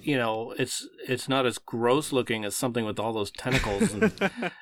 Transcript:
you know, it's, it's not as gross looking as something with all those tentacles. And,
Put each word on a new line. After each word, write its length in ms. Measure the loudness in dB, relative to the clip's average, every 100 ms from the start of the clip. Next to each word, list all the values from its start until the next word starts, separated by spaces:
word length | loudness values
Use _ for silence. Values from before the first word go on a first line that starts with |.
you 140 | 0 2
know, 360 | 2 0 -4 -2
it's, 260 | -2 -2 -8 -12 -4
it's 220 | -2 0
not 160 | 2 2
as 120 | 0
gross 540 | -6 0 4 4 2
looking 320 | 0 0 0
as 100 | -2
something 320 | -2 -2 0 -2
with 140 | -2
all 140 | -2
those 180 | -2 -4
tentacles. 600 | -4 0 0 2 2 0
And, 580 | 2 0 2 -2 -2 -6 -8